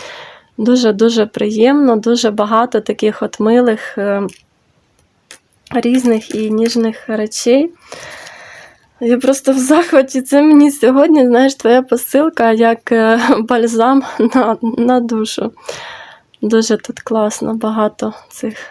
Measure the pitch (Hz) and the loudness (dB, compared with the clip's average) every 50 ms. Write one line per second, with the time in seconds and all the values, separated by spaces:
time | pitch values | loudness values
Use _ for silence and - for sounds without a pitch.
0 | - - - - - - - - _ _ _ - 214 240 247 254 247 220 202 202 | -20 -18 -18 -18 -20 -20 -20 -20 _ _ _ -4 0 0 2 2 2 0 0 2
1 | 220 233 233 226 208 214 - - 214 214 220 214 226 262 285 294 285 254 226 214 | 2 2 2 0 -2 -2 -4 -4 -4 -2 0 2 2 2 4 4 2 2 2 0
2 | 214 233 240 233 - 214 208 214 208 208 226 226 240 247 - 214 214 - 208 - | 0 0 0 0 0 -2 -2 -2 -2 0 0 0 0 0 -2 -4 -2 -4 -4 -2
3 | 214 214 214 - 214 214 - - 208 220 233 247 254 233 214 220 - - - 208 | -2 -4 -2 -4 -8 -8 -6 -2 0 2 2 2 2 2 0 -2 -6 -10 -8 -6
4 | 196 202 202 202 202 185 - - _ _ _ _ _ _ _ _ _ _ _ _ | -4 -4 -2 -4 -4 -6 -10 -14 _ _ _ _ _ _ _ _ _ _ _ _
5 | _ _ _ _ _ - - - _ _ _ _ _ - 269 240 233 240 254 254 | _ _ _ _ _ -20 -20 -20 _ _ _ _ _ -8 -4 -2 -2 0 0 0
6 | 247 240 226 220 - - - 214 220 214 214 220 226 233 233 233 226 220 220 - | 2 2 0 0 -2 -6 -8 -6 -4 -2 -2 -2 -2 -2 0 -2 -2 -2 -4 -6
7 | - - 220 214 214 214 - - - 233 247 277 320 339 - _ _ - - - | -10 -8 -6 -6 -6 -6 -8 -4 0 2 2 2 2 0 -6 _ _ -20 -20 -20
8 | - - - - - - - - - - - - - - _ _ _ _ _ - | -18 -20 -20 -20 -20 -20 -20 -20 -20 -20 -20 -20 -20 -20 _ _ _ _ _ -4
9 | 240 233 247 254 262 262 269 269 - 269 269 262 254 269 302 339 339 - 330 269 | -2 0 0 2 2 0 0 0 0 0 0 2 2 2 2 2 2 2 2 2
10 | 269 269 - 262 262 - 269 285 302 311 302 285 294 285 277 - 220 247 254 277 | 2 2 -2 -6 -2 0 2 4 4 6 6 6 6 4 2 2 2 2 4 4
11 | 294 349 302 294 254 247 233 247 269 269 269 - - 226 240 254 262 - 247 254 | 4 4 4 4 4 4 4 4 2 2 0 0 0 2 2 2 2 0 -2 -4
12 | - - - 277 311 320 330 - 233 226 220 226 233 226 233 - - - 233 226 | -2 0 0 0 0 0 0 0 0 2 2 2 2 2 0 -2 -2 -2 0 2
13 | 220 220 226 226 233 247 247 208 220 233 247 233 233 233 233 226 226 254 269 277 | 2 2 2 2 2 2 0 0 0 -2 0 0 0 0 0 0 2 2 2 0
14 | - - - - 220 247 - 262 - - - - 240 214 240 233 233 247 254 254 | 0 -2 -2 -2 -2 0 2 0 0 0 -2 -2 -4 -6 -4 -2 0 2 2 0
15 | 240 233 233 220 214 - - - - 233 - _ - - - - - - - - | 0 -2 -4 -4 -4 -6 -6 -6 -8 -8 -8 _ -16 -16 -16 -14 -16 -18 -18 -20
16 | - - - - _ _ _ _ 220 208 226 220 220 - 214 208 - - 233 - | -20 -20 -20 -20 _ _ _ _ -4 0 0 0 2 0 -2 -4 -4 -8 -14 -12
17 | - - 226 220 214 214 214 - - 226 220 220 220 214 214 220 214 214 - - | -8 -4 -2 -2 -2 -2 -4 -6 -8 -6 -6 -6 -6 -4 -2 -2 -2 -2 -4 -6
18 | 214 220 - - - _ - - - 220 214 - - - | -10 -10 -10 -12 -18 _ -16 -12 -10 -10 -10 -12 -16 -14